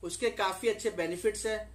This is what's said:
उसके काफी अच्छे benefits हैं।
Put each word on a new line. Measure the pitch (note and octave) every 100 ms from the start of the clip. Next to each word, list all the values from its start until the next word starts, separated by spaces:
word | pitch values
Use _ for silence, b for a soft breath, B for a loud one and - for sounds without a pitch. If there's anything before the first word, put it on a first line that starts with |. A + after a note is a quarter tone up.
उसके | F3 - A#3+
काफी | A#3+ G3 F#3 A#3
अच्छे | G#3+ A3+
benefits | F3+ E3 F3 A3 G#3 A3
हैं। | G#3+ G#3+